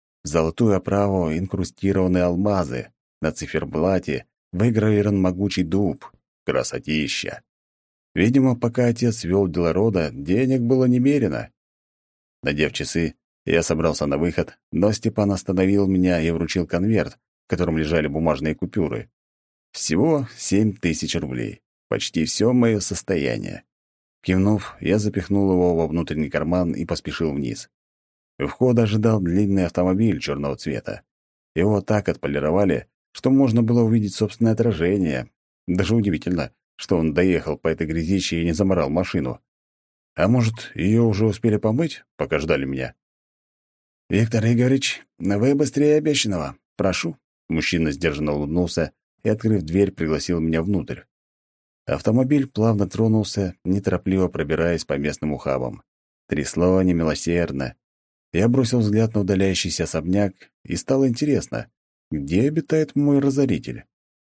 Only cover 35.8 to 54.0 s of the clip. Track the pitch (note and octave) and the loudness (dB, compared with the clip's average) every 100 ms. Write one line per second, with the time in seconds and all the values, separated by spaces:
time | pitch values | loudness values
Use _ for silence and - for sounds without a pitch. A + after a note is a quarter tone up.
35.8 | F2+ A2+ G#2 - - F2+ C2 - _ - | 2 2 0 -2 -2 -4 -4 -10 _ -12
36.8 | - F2+ D#2+ D2 F#2 E2+ D#2 D2+ E2 D#2+ | -2 0 2 2 2 2 -2 -4 -2 -2
37.8 | D#2+ E2 D#2+ G2 - E2+ E2+ D#2+ F#2+ F2+ | -2 -2 0 -2 -2 -2 0 0 0 2
38.8 | C#2+ D#2+ F#2 F#2 C2 A#1+ _ _ _ _ | 0 -2 -2 -4 -4 -8 _ _ _ _
39.8 | _ _ _ - F2+ B2 A2+ A2+ - - | _ _ _ 0 2 4 2 -2 -10 -4
40.8 | F#2 A2+ A#2 G2 A2 G2+ A#2 G#2 A2 A#2 | 0 2 2 2 0 0 0 0 0 0
41.8 | E3 - - - C#2+ D2+ D#2 C#2+ C2+ C2+ | -2 -6 -14 -8 -4 -2 0 -2 -2 -6
42.8 | B1+ - _ _ _ _ _ _ _ _ | -8 -12 _ _ _ _ _ _ _ _
43.8 | _ _ - F#2 A2+ A2+ A2+ A#2+ B2 C3+ | _ _ -2 0 2 2 2 2 2 2
44.8 | - - - - F#2 G2+ B2 C#3+ C#3 C#3 | -2 -6 -12 -6 -2 0 2 2 0 2
45.8 | D3 D3+ D3+ C#3+ A2 F2+ C#2+ - _ - | 4 4 2 0 0 -2 -4 -10 _ -2
46.8 | F#2+ F2 E3+ D3+ _ _ - D#2+ - F2 | 0 0 -4 -8 _ _ -4 -2 0 0
47.8 | D#2+ C#2 E2 C#2+ D2+ D2 D2 E2+ F2 - | 0 0 -2 0 -2 -2 -2 -2 0 -2
48.8 | D2+ - _ _ G#2+ G#2+ A2+ G#2+ D#2 F2+ | -4 -6 _ _ -4 -2 0 0 0 2
49.8 | G2 - D#2+ D2+ - F2 D#2+ D#2+ F2 G2 | 2 0 -2 -2 -2 0 0 0 0 -2
50.8 | A#1+ - - _ _ _ _ _ _ _ | -4 -10 -14 _ _ _ _ _ _ _
51.8 | - D#2+ - A2+ C3 D3 C3+ - A2+ G#2+ | -6 -2 2 2 2 0 0 0 2 2
52.8 | F#2+ G#2 A2+ A2 G#2 - F#2+ - F2 G2 | 0 0 2 2 0 -2 -4 -4 -2 -2
53.8 | F#2+ F2+ | 0 -2